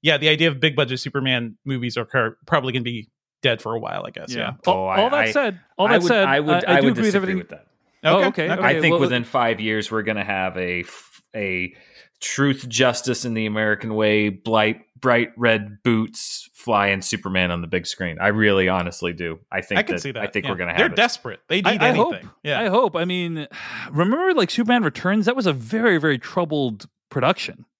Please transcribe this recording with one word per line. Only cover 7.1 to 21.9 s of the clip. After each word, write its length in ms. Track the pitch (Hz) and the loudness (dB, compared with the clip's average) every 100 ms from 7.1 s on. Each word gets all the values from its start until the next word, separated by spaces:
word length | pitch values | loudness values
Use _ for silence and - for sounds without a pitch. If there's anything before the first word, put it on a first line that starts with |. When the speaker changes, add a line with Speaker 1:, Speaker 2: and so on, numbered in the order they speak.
Speaker 3:
disagree 180 | 196 190 | 2 0
Speaker 2:
everything. 60 | 185 | -4
Speaker 3:
with 100 | 175 | -6
that. 180 | 151 _ _ _ _ | -18 _ _ _ _
Speaker 2:
Oh, 120 | 156 190 | 2 4
Speaker 1:
Okay. 80 | 262 | 2
Speaker 2:
okay, 180 | 214 | 0
Speaker 1:
Okay. 80 | 160 185 | -2 0
Speaker 2:
okay. 20 | |
Speaker 3:
I 180 | 196 165 | 2 4
think 120 | 160 | 4
Speaker 2:
Well, 80 | 170 | 4
Speaker 3:
within 240 | 131 123 | 2 0
five 340 | 117 135 120 104 | 0 0 0 0
years, 300 | 107 107 104 | 0 -2 -2
we're 120 | 110 | -4
gonna 220 | 104 107 | -2 -4
have 320 | 98 98 92 90 | -2 -2 -2 -2
a 240 | 90 90 | -4 -4
f-, 400 | 87 - - - _ | -6 -14 -20 -20 _
a 400 | 113 101 92 87 - - - - _ | -8 -4 -4 -6 -10 -20 -20 -20 _
truth, 480 | - - 139 135 127 | -8 0 0 0 -4
justice 560 | 117 131 120 131 120 | 2 2 2 -4 -4
in 100 | 127 | -4
the 120 | 113 110 | -4 -2
American 480 | 107 107 104 113 | 0 0 -2 -2
way, 340 | 107 107 107 104 | 0 2 4 0
blight, 540 | 95 - 110 107 113 _ _ | -2 0 2 2 0 _ _
bright 300 | 131 120 117 - | 0 2 0 -2
red 420 | 117 113 104 104 | 0 0 -2 -4
boots, 640 | - 113 110 - - - - | 0 0 0 -6 -10 -10 -14
flying 460 | - - 104 101 98 | -14 0 2 2 0
Superman 480 | 92 110 98 92 90 | -2 -6 -2 0 0
on 100 | 87 | -2
the 60 | 85 | -4
big 180 | 90 82 | -4 -6
screen. 320 | - 90 82 | -8 -8 -2
I 80 | 98 | 0
really 400 | 104 107 98 90 | 2 2 4 2
honestly 440 | 92 87 - 87 | 0 -2 -6 -8
do. 260 | 85 85 80 _ | -6 -8 -8 _
I 100 | 95 | -8
think 160 | - 101 | -4 -4
Speaker 1:
I 40 | |
can 120 | - 90 | -2 -4
Speaker 3:
that, 40 | |
Speaker 1:
see 100 | 139 | -6
that. 100 | 120 | -8
Speaker 3:
I 40 | 104 | -6
think 160 | 104 | -4
Speaker 1:
Yeah. 60 | 131 | -4
Speaker 3:
we're 40 | 90 | -6
gonna 160 | 87 85 | -4 0
Speaker 1:
They're 100 | - | 0
Speaker 3:
have 60 | |
it. 40 | - | 2
Speaker 1:
desperate. 440 | 233 - 120 101 _ | 0 -2 -10 -14 _
They 140 | 175 | 0
Speaker 2:
I, 80 | 202 | 0
Speaker 1:
need 100 | 214 | 2
Speaker 2:
I 100 | 220 | 2